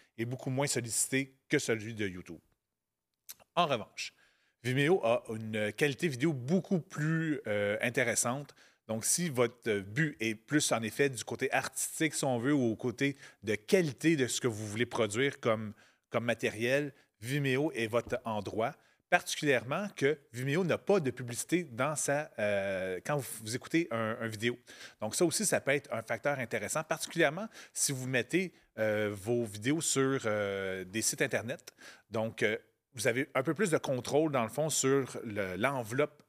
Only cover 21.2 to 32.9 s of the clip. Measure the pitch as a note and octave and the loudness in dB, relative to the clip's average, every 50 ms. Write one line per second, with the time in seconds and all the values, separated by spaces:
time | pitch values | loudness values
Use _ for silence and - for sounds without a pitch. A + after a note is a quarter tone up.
21.2 | B2+ A#2 A#2+ - - - E3 F3+ E3+ C3+ A#2 A2+ C3 D3+ D3+ - - D3+ C#3 D3 | -6 -8 -6 -8 -2 0 0 -2 -2 -2 -2 -2 -2 0 0 0 0 0 0 0
22.2 | D#3 - - A2+ G#2 G#2 G2+ G2 G2 G2 F#2+ F2+ F#2 F#2 F#2 F2+ - - D3+ C#3+ | -2 -4 -4 -2 0 0 2 0 0 0 -2 -2 -2 -4 -4 -4 -2 -2 -2 -2
23.2 | B2 - - G#2+ A2 G#2+ A#2+ B2+ - - - E3 E3+ - A#2 A2+ A2+ A2 A#2 B2 | -2 -4 -8 -10 -6 -6 -6 -6 -4 0 0 0 0 0 -2 -2 -2 -2 -2 -4
24.2 | A#2 A2+ A2 G2+ A2+ A#2+ A#2+ - - - - - - - - _ A2 G#2+ - - | -6 -6 -4 -2 -2 -2 -2 -2 -8 -18 -20 -18 -18 -20 -10 _ -6 -4 0 2
25.2 | F3+ D#3+ - - G#3+ - C#3 G#2+ - C3+ C#3+ C#3+ - - A2+ A2+ - - A#2 A2 | 2 2 2 0 0 0 0 0 2 0 0 0 -2 -4 -6 -6 -4 -4 -6 -2
26.2 | - C#3+ C#3+ C3 A#2+ - A#2+ G#2+ G2+ - - D#3 D#3 - E3 - - - - E3 | -2 -2 -2 -2 -4 -4 -4 -4 -4 -4 -4 -4 -4 -4 -4 -4 -6 -2 2 2
27.2 | D#3+ C#3 D#3 F#3 A3 A3 - - - - - - - - C#3 B2+ B2+ B2+ C3 A#2+ | 2 2 2 -2 -8 -10 -12 -16 -20 -12 -4 -2 0 0 0 -2 -2 0 0 0
28.2 | A2 - D#3+ F#3 F#3+ E3 - _ _ _ _ A#2 A2 G#2+ G#2 G#2+ G#2+ G#2 G#2 G2+ | 2 2 0 0 0 -2 -6 _ _ _ _ 0 0 2 2 2 0 -2 -2 -4
29.2 | F#2 A2+ A#2+ A#2+ A#2 G#2+ G2 G#2 G#2 C3 D3+ E3 - - - C3+ C3+ C3+ C3+ B2+ | -2 0 0 0 0 -2 -6 -4 0 0 0 2 0 0 2 2 2 2 2 0
30.2 | - A2 G#2+ G#2 G2+ G2 G2 G2 F#2+ F#2+ F#2+ F#2 F#2 F#2 G2 A2 G#2+ - D3+ - | 0 0 0 0 0 0 -2 -2 -2 -4 -4 -6 -6 -4 -4 -2 0 0 0 0
31.2 | D3 B2+ - G2+ G2+ A#2 D#3 - - - - - - - - - _ _ G2+ A2 | 0 0 0 -2 -4 -6 -8 -10 -12 -18 -20 -20 -20 -20 -20 -20 _ _ -4 -2
32.2 | A2 A2+ - - A#2+ G#2 A2 A#2 - _ _ _ _ _ | -2 -2 0 2 2 2 2 0 -6 _ _ _ _ _